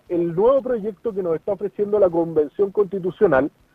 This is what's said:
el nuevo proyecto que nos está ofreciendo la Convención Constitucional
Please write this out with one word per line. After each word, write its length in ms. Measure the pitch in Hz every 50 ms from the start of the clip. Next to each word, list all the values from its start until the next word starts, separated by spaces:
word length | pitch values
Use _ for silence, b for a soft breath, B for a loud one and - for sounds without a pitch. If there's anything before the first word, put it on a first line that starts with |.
| _ -
el 260 | 175 175 170 170 165
nuevo 280 | 170 208 247 277 269 214
proyecto 500 | 254 254 226 190 220 196 _ - 233 196
que 100 | 196 185
nos 140 | 170 165
está 160 | 156 - - 202
ofreciendo 460 | 180 208 190 - - 208 202 208 208
la 100 | 196 180
Convención 640 | 165 170 165 165 165 156 151 143 _ - 202 196
Constitucional 800 | - 214 208 175 196 196 165 185 165 - 214 190 147 131 135 - _ _ _ _ _